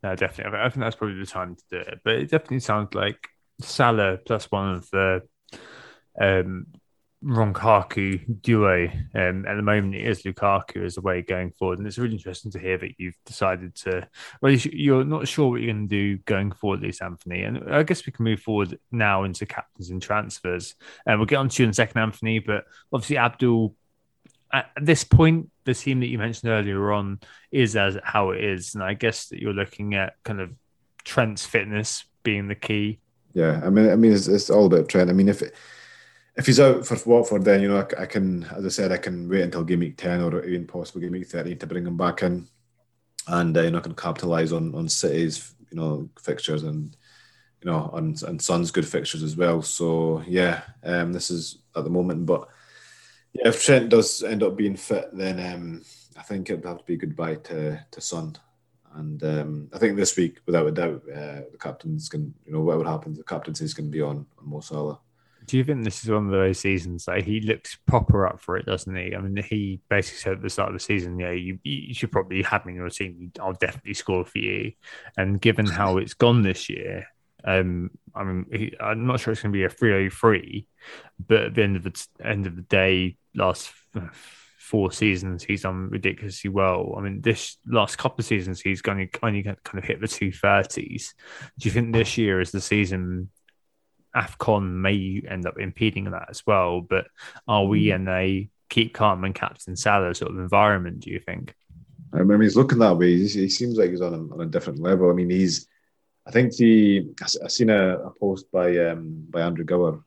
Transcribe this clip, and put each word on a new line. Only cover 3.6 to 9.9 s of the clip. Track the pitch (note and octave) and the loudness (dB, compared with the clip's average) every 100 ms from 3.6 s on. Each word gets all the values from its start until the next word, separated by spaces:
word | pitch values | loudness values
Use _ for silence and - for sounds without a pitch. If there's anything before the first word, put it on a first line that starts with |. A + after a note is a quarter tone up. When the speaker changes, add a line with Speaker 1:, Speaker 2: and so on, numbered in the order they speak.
Speaker 1:
Salah | - - B2 A2+ G2 F#2 | -12 2 4 6 2 0
plus | - A2 - | -2 -4 -2
one | G2+ G2 F2+ | -2 0 -2
of | E2+ | -2
the, | G2 F#2+ F#2 - _ _ - - - - - _ - | 0 2 0 -4 _ _ -20 -20 -20 -20 -20 _ 0
um, | G2 F#2+ F2+ F#2 - - _ _ _ _ | 2 4 0 -6 -12 -20 _ _ _ _
Ronkaku | D3 A2+ A2 F#2 A2 G#2+ F#2+ - G2 F#2 - G#2+ | -2 2 2 2 6 6 4 -4 -2 -2 -4 -6
duo, | - A2+ G2+ F2+ F2 - - G#2 | 2 4 6 4 2 -4 -6 0
um, | F2+ F#2 G2+ | 0 -2 -4
at | G#2 | -2
the | |
moment | G#2 G#2 G2 | 2 2 2